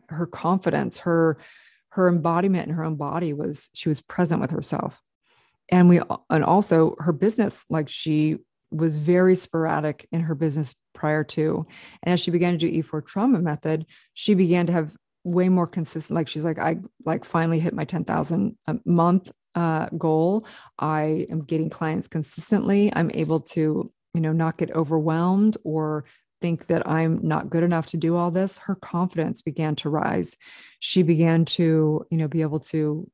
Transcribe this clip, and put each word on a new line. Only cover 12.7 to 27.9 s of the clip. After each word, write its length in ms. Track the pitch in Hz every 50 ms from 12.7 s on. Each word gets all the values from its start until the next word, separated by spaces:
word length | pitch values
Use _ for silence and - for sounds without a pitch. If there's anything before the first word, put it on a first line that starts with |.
| - 160
four 180 | 156 - - 151
trauma 400 | 147 - - 190 214 262 254 170
method, 460 | 180 160 147 147 - 156 160 156 160 - _ _ _ _
she 220 | _ - - - 208
began 320 | 180 190 165 175 175 170
to 60 | 165
have 220 | 175 170 156 151 - - _ _ _ _ -
way 240 | 180 175 180 180 185
more 180 | 185 180 170
consistent, 500 | 160 - 180 160 - - 160 160 - 147
like, 120 | 165 156 -
she's 160 | - 156 151
like, 140 | 170 156 -
"I, 200 | - 160 - 180 185 - _ - -
like, 200 | 160 160 156 -
finally 360 | - - 170 165 165 165 160
hit 120 | 165 175
my 120 | - - 160
ten 200 | - 190 185 175
thousand 540 | - 165 160 151 147 170 - 196 - - - _
a 100 | - 156 - -
month, 460 | - 175 170 165 175 180 190 185 - - _ _ _ -
uh, 320 | 170 170 165 160 156 - - -
goal. 500 | 160 165 160 156 156 160 175 196 226 220 - - - - - _ -
I 480 | - 151 156 156 151 156 156 175 165 -
am 140 | 165 160 147
getting 260 | - 165 156 160 160
clients 380 | - - 165 156 160 196 - -
consistently. 840 | - 160 151 - - - - - 208 196 - - 202 202 208 208 -
I'm 160 | - 165 - -
able 260 | - 160 151 165 160
to, 500 | 156 - - 170 156 156 151 - - - _ _ _ _
you 80 | - 170
know, 120 | 160 156
not 260 | 160 165 160 160 - -
get 160 | 165 - -
overwhelmed 840 | 160 160 143 160 160 151 160 160 165 170 180 190 196 208 220 214 - -
or 400 | 160 156 156 156 151 151 151 147 - _ _ _ _ _ _
think 240 | - 170 170 160 -
that 200 | - 170 165 -
I'm 400 | - 156 160 165 160 165 - -
not 240 | 160 156 156 - 143
good 120 | 170 165
enough 240 | 170 175 175 165 160
to 100 | -